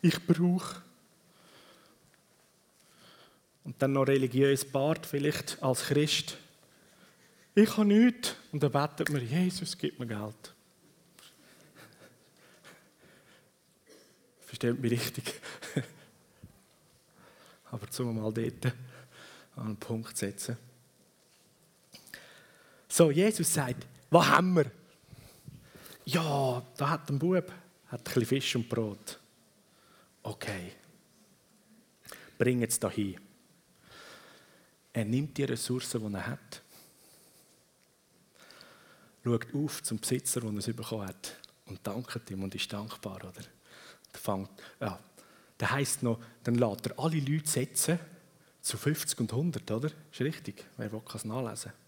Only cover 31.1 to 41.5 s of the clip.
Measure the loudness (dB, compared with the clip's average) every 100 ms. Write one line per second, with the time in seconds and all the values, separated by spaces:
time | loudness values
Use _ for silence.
31.1 | _ _ _ _ _ _ -20 _ _ -20
32.1 | -20 -20 0 2 2 2 0 0 0 -4
33.1 | -4 -16 -20 _ _ _ _ -20 -20 -20
34.1 | -20 -20 -20 -20 -20 _ _ _ -4 0
35.1 | 0 -2 -2 -2 -2 -2 -4 -2 -4 -4
36.1 | -4 -6 -8 -12 -20 -20 -20 -20 -20 -20
37.1 | -20 -20 -20 _ _ _ _ _ _ _
38.1 | _ _ _ -20 -20 -20 -20 -20 -20 -20
39.1 | _ 0 0 0 -2 -2 -4 -6 -6 -2
40.1 | -2 -2 -4 -4 -4 -4 -6 -6 -6 -8
41.1 | -10 -14 -16 -20